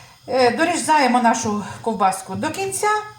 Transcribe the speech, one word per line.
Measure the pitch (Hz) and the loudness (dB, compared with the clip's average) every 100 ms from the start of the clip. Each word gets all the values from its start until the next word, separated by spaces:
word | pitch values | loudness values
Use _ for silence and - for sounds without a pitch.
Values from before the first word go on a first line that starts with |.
| - - - | -20 -20 -4
Е, | 254 247 226 | 2 2 2
дорізаємо | 339 320 226 311 262 240 | 0 0 2 2 4 4
нашу | 233 226 220 208 202 - | 4 2 -2 -4 -6 -6
ковбаску | - 202 196 185 - 208 | -6 0 0 0 -6 -6
до | 294 | -4
кінця. | 320 392 381 415 427 415 | -4 -6 -2 0 0 -4